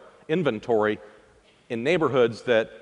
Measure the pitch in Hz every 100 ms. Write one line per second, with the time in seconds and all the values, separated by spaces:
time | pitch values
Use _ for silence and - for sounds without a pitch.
0 | - - - 160 143 107 - 113 107 104
1 | - - _ _ _ _ - 117 127 175
2 | 147 131 117 110 - 113 113 -